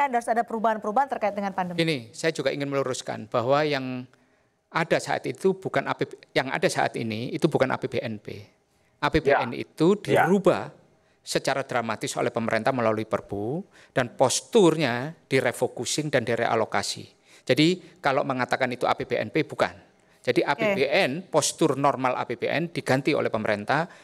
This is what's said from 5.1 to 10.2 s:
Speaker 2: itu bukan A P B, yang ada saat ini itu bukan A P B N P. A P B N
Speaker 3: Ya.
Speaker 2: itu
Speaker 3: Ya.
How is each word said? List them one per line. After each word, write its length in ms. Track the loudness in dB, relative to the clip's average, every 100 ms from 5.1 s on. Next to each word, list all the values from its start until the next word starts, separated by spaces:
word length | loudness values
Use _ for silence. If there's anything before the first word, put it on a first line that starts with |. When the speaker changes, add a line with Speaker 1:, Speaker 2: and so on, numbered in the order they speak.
| -4 -4
Speaker 2:
itu 240 | -2 0
bukan 320 | 0 -2 -2 -2
A 80 |
P 160 | -4 -6
B, 80 | -8 -6
yang 160 | -2 -2
ada 160 | 0 0
saat 320 | 0 -2 -2
ini 320 | -6 -6 -6
itu 160 | 0 2
bukan 240 | 2 0
A 80 | -2
P 80 | -4
B 160 | -4
N 160 | -6 -8
P. 240 | -12 -16 -16 _ _ _ _ _
A 120 | 0
P 80 | 2
B 120 | 4
N 240 | 2 2
Speaker 3:
Ya. 80 | -6
Speaker 2:
itu 320 | -8 2 2 2
Speaker 3:
Ya. 260 | 2 4